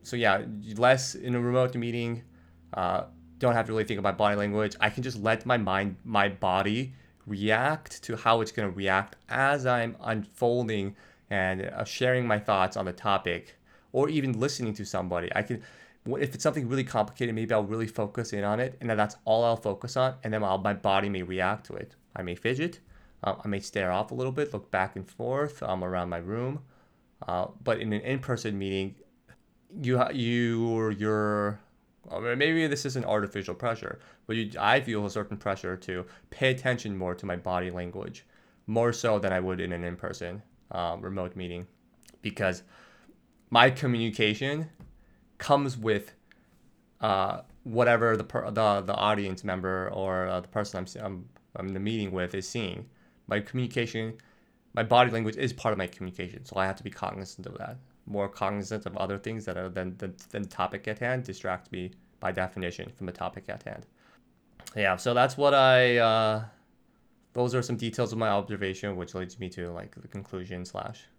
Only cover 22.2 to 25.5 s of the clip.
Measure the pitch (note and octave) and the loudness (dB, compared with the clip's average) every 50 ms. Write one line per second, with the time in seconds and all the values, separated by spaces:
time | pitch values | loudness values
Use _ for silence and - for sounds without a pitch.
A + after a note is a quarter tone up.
22.2 | F#2 F2 F2 - - A2+ C3 C3+ D#3+ F3 E3+ - _ - - - - - - _ | -6 -6 -6 -2 0 0 0 0 -2 -4 -4 -10 _ -20 -20 -20 -20 -20 -14 _
23.2 | - G2+ F#2+ - - G#2 G2 G2 F#2+ - - G#2 F#2+ F2+ F2+ F#2+ G#2+ - B2+ B2 | -2 -2 -2 -2 -4 -4 -4 -4 -4 -4 -2 0 0 2 2 0 0 -2 -2 -2
24.2 | B2+ C3+ B2+ C#3+ D3 D3 - G#2 G#2 _ - F#2+ F#2+ F#2+ - G2 F#2 - - - | -2 -2 0 -2 -2 -2 -4 -10 -6 _ 0 0 0 0 -2 -10 -12 -12 -10 -6
25.2 | A#2 A#2+ C3 C#3+ D3 D3 | -4 -2 0 0 -2 -4